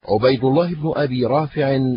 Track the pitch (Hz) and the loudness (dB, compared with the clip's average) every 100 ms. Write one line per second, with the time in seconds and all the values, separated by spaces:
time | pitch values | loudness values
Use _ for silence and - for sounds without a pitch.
0 | - 104 127 131 131 143 175 165 156 - | -2 2 2 2 2 2 0 -2 -4 -2
1 | 147 127 117 139 151 156 139 135 131 | -2 -2 0 0 -2 -2 0 0 0